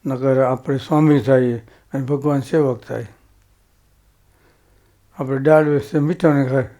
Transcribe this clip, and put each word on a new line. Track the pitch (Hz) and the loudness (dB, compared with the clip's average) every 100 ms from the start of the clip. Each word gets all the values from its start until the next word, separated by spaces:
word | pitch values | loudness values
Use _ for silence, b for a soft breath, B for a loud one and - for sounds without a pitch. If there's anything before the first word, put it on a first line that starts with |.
| 147 | -6
નકર | 131 135 131 | -4 0 0
આપણે | 131 127 - 135 | 0 -2 -4 -6
સ્વામી | - 151 156 147 | -2 2 4 2
થઈએ | 120 131 123 120 - b b | 4 2 2 -4 -10 b b
અને | 135 | -8
ભગવાન | 127 143 147 143 | -6 -4 -2 -4
સેવક | - 165 139 113 - | -2 -2 -2 -4 -10
થાય. | 117 104 _ _ _ _ _ _ _ _ _ _ _ _ _ _ _ _ _ _ _ _ - | -12 -12 _ _ _ _ _ _ _ _ _ _ _ _ _ _ _ _ _ _ _ _ -12
આપણે | 135 135 | -6 -2
દાળ | 143 156 151 | 4 4 4
વેચે | 147 139 156 | -2 -2 -2
મીઠા | 147 165 165 | -2 0 0
ને | 143 131 | 2 0
ખાય | 135 117 | -2 -4